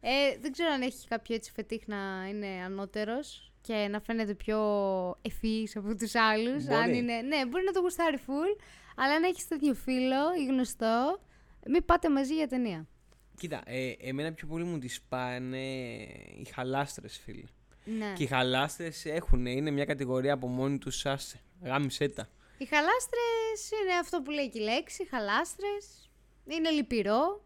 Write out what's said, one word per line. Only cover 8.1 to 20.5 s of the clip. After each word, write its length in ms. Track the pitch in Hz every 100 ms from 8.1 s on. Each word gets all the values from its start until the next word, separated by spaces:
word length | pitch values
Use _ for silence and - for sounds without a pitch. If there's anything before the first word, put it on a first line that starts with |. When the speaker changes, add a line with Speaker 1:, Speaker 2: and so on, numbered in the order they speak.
| 285 -
Speaker 1:
full, 340 | 277 349 415 - - - -
αλλά 180 | 269
αν 100 | 302
έχεις 240 | 349 359 -
τέτοιο 260 | 311 294
φίλο 640 | 240 - 254 254 262 302 359
ή 60 | 262
γνωστό, 760 | 262 254 - 226 226 269 392 - - - - -
μη 140 | 311
πάτε 280 | - 339 339
μαζί 240 | 277 269
για 140 | 311 294
ταινία. 400 | 254 240 165 156 - _ - _ -
Speaker 2:
Κοίτα, 240 | 175 143 -
ε, 260 | 127 131 -
εμένα 320 | 127 135 156
πιο 140 | 160 -
πολύ 160 | 160
μου 140 | 175 165
τις 220 | 123 - -
πάνε 560 | 127 127 127 127 131 131 131 123 117 113 - 50 50
οι 60 | -
χαλάστρες, 680 | - 127 135 143 - - -
φίλε. 200 | - - - - _ - -
Speaker 1:
Ναι. 280 | 220 214 185
Speaker 2:
Και 80 |
οι 40 | 139
χαλάστρες 800 | 131 127 127 147 - 170 151 160
έχουνε, 460 | 160 - 127 123
είναι 200 | 127 151
μια 140 | 143 143
κατηγορία 480 | 143 131 131 135
από 140 | 143
μόνοι 300 | 127